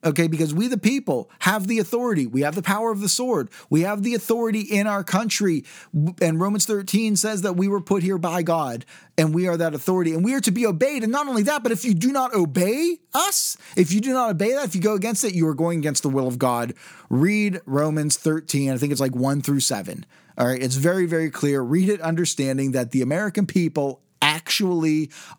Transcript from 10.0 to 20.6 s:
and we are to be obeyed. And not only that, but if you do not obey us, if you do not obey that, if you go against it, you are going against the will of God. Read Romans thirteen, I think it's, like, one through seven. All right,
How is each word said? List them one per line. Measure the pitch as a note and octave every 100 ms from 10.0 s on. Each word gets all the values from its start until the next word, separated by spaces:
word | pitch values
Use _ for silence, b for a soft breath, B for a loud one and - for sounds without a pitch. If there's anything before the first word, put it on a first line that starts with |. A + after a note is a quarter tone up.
| E3
and | D#3+
we | G3
are | C4+
to | -
be | F#3+ A3+
obeyed. | E3+ C4+ D4
And | A3
not | C4+ C#4+
only | A#3+
that, | G#3 D4
but | B3
if | A#3
you | B3
do | F3+ B3
not | C#4 B3+
obey | A3+ E3 C#3 F3+ B3+ E4+ E4+ _
us, | - F#4 - - - B -
if | E3+
you | G3
do | B3+
not | B3+ A#3
obey | E3+ G#3
that, | C4+
if | C4
you | F#3
go | G3
against | G#3+ A3 G#3
it, | A3
you | F3+ D#3+
are |
going | C#3 E3 E3+
against | D3+ C#3
the | D3
will | C3+ B2+
of | B2
God. | B2+ A#2+ A#2+ - B B B
Read | B2+ E3+ G#3 G#3 F#3 -
Romans | C3+ D#3 D#3 D3 -
thirteen, | D#3+ D#3 D#3 C#3+ C3+
I | C3
think | C#3+
it's, | C3
like, | C3+
one | B2+ C3 C#3+
through | C#3 C#3+
seven. | - A2 F2+ F2+ - b b -
All | B2
right, | B2+